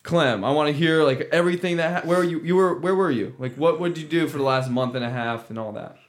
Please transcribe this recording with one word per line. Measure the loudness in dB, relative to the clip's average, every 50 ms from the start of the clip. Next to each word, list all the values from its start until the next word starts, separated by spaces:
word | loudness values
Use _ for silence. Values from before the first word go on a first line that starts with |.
| -6
Clem. | -2 0 2 2 2 2 0 0
I | 0
wanna | 2 2 2 2 2
hear, | 2 2 2 4 4 4
like, | 4 2 0 -2 0 0
everything | 2 2 2 0 0 -2 -2 0 0
that | 0 0 -2 -2 -2
ha-, |
where | 0 2 2 2
you, | 0 -2 -2
you | -2 0 2
were, | 4 4 2 2 0
where | 0 0 2
were | 2 2 2
you? | 2 0 -2 -4 -6 -8
Like, | -8 -8 -4
what | 0 2 2 2 2
would | 0 -4 -4
you | -4 -4
do | -2 0 0 0 0
for | 0
the | -2 0
last | 0 0 0 0 0
month | 0 -2 -2 -2 -2
and | -4 -4
a | -4
half | -4 -4 -4 -4 -4 -6 -8 -10
and | -10 -10
all | -8 -8 -10
that? | -10 -12 -14 -16 -20 _